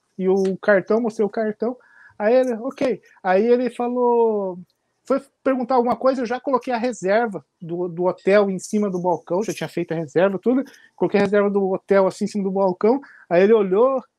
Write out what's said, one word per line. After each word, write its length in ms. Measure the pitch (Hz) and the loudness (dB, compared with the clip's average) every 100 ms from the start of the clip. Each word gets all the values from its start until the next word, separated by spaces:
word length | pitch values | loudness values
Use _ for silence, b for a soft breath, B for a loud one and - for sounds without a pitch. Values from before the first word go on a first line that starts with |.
| _ - | _ -6
E 120 | 185 | 0
o 260 | 190 190 185 | 0 0 -2
cartão, 440 | - 202 - 220 | 2 2 2 -2
mostrei 240 | 240 226 202 | -2 -4 -4
o 40 | |
cartão. 460 | 226 214 208 220 247 b b b b | -4 -6 -4 -6 -8 b b b b
Aí 160 | 214 | 0
ele, 200 | 254 254 226 | 2 2 -2
"Ok." 400 | 254 - 277 202 b b | -6 -4 -4 -4 b b
Aí 240 | 190 190 226 | 0 2 4
ele 240 | 247 254 | 2 0
falou, 880 | 240 247 247 240 240 226 208 190 180 180 _ _ _ - | -4 -4 0 2 2 2 0 -4 -8 -16 _ _ _ -4
foi 160 | 269 - _ | -4 -4 _
perguntar 320 | 262 262 247 262 | -2 -2 0 0
alguma 220 | 240 233 | 0 0
coisa, 240 | 254 269 | 0 0
eu 40 | 226 | -2
já 140 | 254 | -6
coloquei 340 | - 254 254 | -2 -2 -2
a 40 | 233 | -4
reserva 680 | 247 220 180 208 233 180 - _ | -4 -4 0 0 0 -6 -14 _
do, 280 | 170 175 180 | -10 -6 -6
do 160 | 165 180 | -4 -4
hotel 440 | 180 - 202 196 | -2 2 4 2
em 80 | 185 | -2
cima 320 | - 214 208 | -4 -4 -2
do 120 | 180 | -2
balcão, 420 | 180 160 - 175 | -2 -4 -2 -4
já 100 | 214 | -4
tinha 140 | 156 156 | -6 -8
feito 240 | - 165 | -6 -6
a 40 | 165 | -6
reserva, 420 | 156 - 196 185 | -4 0 2 2
tudo. 240 | 226 254 - B B - | 0 0 -2 B B -4
Coloquei 240 | 175 202 | 0 2
a 40 | |
reserva 260 | 202 208 202 | 2 2 2
do 240 | 196 190 | 0 -2
hotel, 340 | 190 - 196 190 | -2 0 2 2
assim, 160 | - | 0
em 40 | 202 | -6
cima 160 | 208 190 | -4 -4
do 60 | |
balcão. 500 | 190 196 180 214 277 B B B | 0 -2 2 2 0 B B B
Aí 140 | 175 | 2
ele 80 | 196 | 6
olhou, 500 | 226 196 190 254 269 - | 4 4 2 2 0 -6